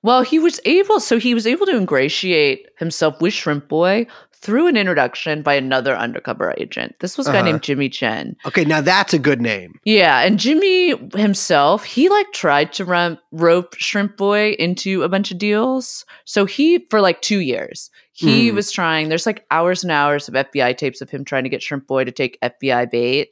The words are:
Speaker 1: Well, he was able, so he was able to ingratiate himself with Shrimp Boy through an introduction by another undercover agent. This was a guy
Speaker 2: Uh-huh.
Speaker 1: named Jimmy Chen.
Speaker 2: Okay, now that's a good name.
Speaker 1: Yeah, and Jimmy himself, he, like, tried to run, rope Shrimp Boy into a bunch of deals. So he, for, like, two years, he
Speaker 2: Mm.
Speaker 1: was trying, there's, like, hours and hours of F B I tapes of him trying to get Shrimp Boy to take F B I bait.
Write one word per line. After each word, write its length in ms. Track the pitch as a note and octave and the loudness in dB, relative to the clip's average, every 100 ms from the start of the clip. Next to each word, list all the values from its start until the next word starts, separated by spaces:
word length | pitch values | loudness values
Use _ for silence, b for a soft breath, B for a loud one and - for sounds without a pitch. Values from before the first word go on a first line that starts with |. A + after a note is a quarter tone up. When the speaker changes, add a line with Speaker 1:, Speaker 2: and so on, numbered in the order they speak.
Speaker 1:
Well, 180 | G#3 B3+ | 4 2
he 160 | C4 D#4+ | 4 2
was 220 | D#4+ - - | 2 0 0
able, 340 | E4+ G4 G#4+ | 2 2 0
so 180 | - A#3 | 2 0
he 140 | B3 | 2
was 140 | A#3 A3 | 0 0
able 180 | D#4+ G4 | 0 0
to 100 | C4 | 0
ingratiate 880 | F#3 C#3+ C#3 - F#3 E3 C#3+ - - _ | 0 0 0 -2 0 2 2 0 -8 _
himself 420 | E3 - D#3 C#3+ | -8 0 -2 0
with 100 | F3 | -2
Shrimp 360 | - - D3 - | -2 -4 -4 -2
Boy 380 | D#3 F3+ G#3 A#3 B B | 0 2 0 -2 B B
through 320 | _ - A#3 F4 | _ -2 2 2
an 100 | A#3+ | 2
introduction 640 | F#3+ D3+ B2 - E3 D3+ | 2 2 0 -2 -6 -2
by 120 | D3 | 0
another 420 | C#3+ C3 C3 C3 B2+ | 0 2 0 0 -2
undercover 560 | A#2 - - - F2 - | -4 -6 -8 -4 -4 -4
agent. 380 | - - A#1+ - | -8 -8 -10 -8
This 180 | F#3 - | -8 -4
was 120 | C4 | 0
a 20 | |
guy 60 | F#3+ | 2
Speaker 2:
Uh-huh. 60 | F#3 | 0
Speaker 1:
named 100 | D3+ | -2
Jimmy 260 | - C#3 C3+ | -2 -2 -4
Chen. 460 | - A#2+ A2 B1+ - | -2 -4 -4 -10 -12
Speaker 2:
Okay, 200 | C#3+ G3 | -4 0
now 160 | D#3 D#3 | 2 2
that's 340 | C#3+ F#3 F#3+ | 2 2 2
a 40 | E3 | 0
good 200 | C#3+ C3 | 2 0
name. 380 | A#2 G2+ F2+ - | 0 -4 -8 -8
Speaker 1:
Yeah, 340 | G#3 G#3+ E3+ C3 | 2 4 4 4
and 140 | E3+ F#3 | 2 2
Jimmy 560 | A#3 D#4 G4 F#4 F4+ C4+ - G3 | 2 2 2 2 0 -2 -6 -2
himself, 680 | G#3+ G3 - F3+ F3 G#3 | 0 0 2 4 4 2
he, 240 | - - F4 | -2 2 4
like, 240 | G#4 G4+ | 4 0
tried 400 | - E3 C#3+ D#3+ | -2 0 2 0
to 120 | - | -4
run, 360 | F3+ F3 F3 D#3+ _ | -2 -2 -2 -4 _
rope 460 | D#3+ E3 F3 F3 - | 0 4 4 0 -8
Shrimp 380 | - G#3 G3+ - | -4 -2 -4 -2
Boy 400 | G3+ G#3 G#3+ - | 0 2 0 0
into 460 | E3+ F3+ F#3+ F#3+ | -2 -2 -4 -2
a 40 | D#3 | 0
bunch 220 | F#3+ G3+ | -2 -2
of 80 | F3+ | -4
deals. 680 | G#3 G#3 B3+ C4 B3 - - B | -2 0 0 -2 -6 -14 -16 B
So 200 | - G#3 | -4 0
he, 400 | G3 - D#4 E4+ - | 0 2 2 2 0
for, 100 | A3 | 2
like, 220 | F#3+ E3+ | 2 0
two 160 | - G#3 | -2 -2
years, 500 | D3 G#2 C#2 - - b b | -2 -4 -6 -14 -18 b b
he 380 | - - A3+ A#3 | -2 2 4 4
Speaker 2:
Mm. 40 | G#3 | 0
Speaker 1:
was 160 | G3+ | -4
trying, 360 | - E3 D#3+ D#3 | -2 -2 0 -2
there's, 160 | D#3+ A3+ | -2 -2
like, 180 | G#3 _ | -6 _
hours 320 | D#3+ F3 F3+ | 0 0 -2
and 80 | F3+ | -2
hours 340 | D3+ C#3+ D3 C#3 | 0 2 0 -2
of 60 | |
F 160 | B2+ C3+ | -4 -4
B 100 | C#3 | 0
I 120 | B2 | -2
tapes 280 | B2+ C#3 - | 0 -6 -6
of 80 | B2+ | -14
him 140 | C#3 | -12
trying 200 | C#3 C3+ | -6 -6
to 40 | C3 | -4
get 140 | C3 | -6
Shrimp 240 | - C#3+ _ | -6 -10 _
Boy 160 | C3+ | -2
to 80 | B2+ | -2
take 260 | B2 B2+ - | -4 -6 -4
F 160 | B2 _ | -8 _
B 140 | C3+ | -2
I 120 | B2 | -2
bait. 440 | B2 A#2+ A#2+ C#3 - | 0 -2 0 -2 -4